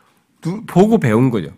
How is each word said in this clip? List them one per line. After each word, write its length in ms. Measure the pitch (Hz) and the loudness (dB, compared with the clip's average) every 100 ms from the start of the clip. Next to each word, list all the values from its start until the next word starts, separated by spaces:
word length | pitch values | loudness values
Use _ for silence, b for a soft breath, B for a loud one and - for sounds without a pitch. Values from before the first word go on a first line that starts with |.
| b b b _ | b b b _
누-, 240 | 160 208 175 | -10 -10 -2
보고 320 | 175 214 226 | 2 4 2
배운 320 | 120 110 131 | 0 0 0
거죠. 220 | 117 71 | -2 -8